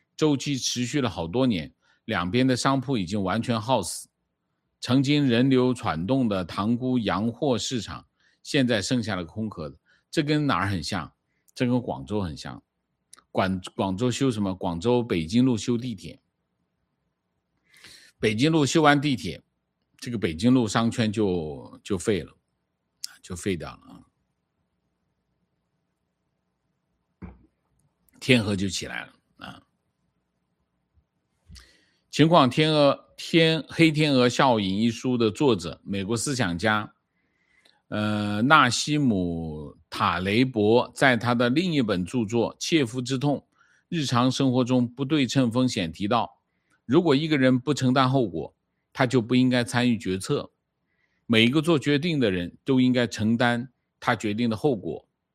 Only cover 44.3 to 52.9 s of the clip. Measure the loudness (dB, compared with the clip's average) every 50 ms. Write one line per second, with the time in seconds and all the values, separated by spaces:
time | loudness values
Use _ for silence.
44.3 | 2 2 0 2 2 2 2 2 2 2 0 -2 -4 -8 -4 -2 0 0 0 0
45.3 | 0 0 0 2 2 0 0 0 0 -2 -4 -6 -6 -6 -2 0 0 0 -2 -4
46.3 | _ _ _ _ _ _ _ _ _ _ _ 0 2 2 4 4 2 2 2 0
47.3 | 2 2 4 4 4 2 0 -2 -2 0 0 2 2 2 2 2 2 0 0 -2
48.3 | -4 -8 -8 -10 -14 _ _ _ _ _ _ _ -2 0 0 2 2 0 2 2
49.3 | 2 4 4 4 2 0 0 0 -2 0 0 0 0 0 -2 -4 -4 -4 -4 -4
50.3 | -4 -4 -6 -10 _ _ _ _ _ _ _ _ _ _ _ _ _ _ _ 0
51.3 | 4 4 4 4 4 2 2 2 0 2 2 0 0 0 0 -2 0 0 0 0
52.3 | 0 -2 -4 -6 -10 _ _ 0 2 4 4 4